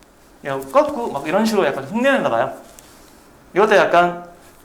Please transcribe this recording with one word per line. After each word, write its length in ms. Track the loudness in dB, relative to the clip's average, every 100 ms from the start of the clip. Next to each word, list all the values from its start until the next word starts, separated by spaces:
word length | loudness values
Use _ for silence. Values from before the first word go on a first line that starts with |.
| _ _ _ -14
이거 180 | -8 -8
꺾고 520 | 0 2 2 -2 -6
막 140 | -6 -2
이런 180 | 0 2
식으로 200 | 2 0
약간 180 | -2
흉내낸다 440 | -6 -2 0 0 0
봐요. 240 | -2 -2 -6 -18 -20 -20 -20 -20 -20 -20 -20 -6
이것도 220 | 0 4 4
약간 580 | 4 2 2 -2 -14 -20 -20 -20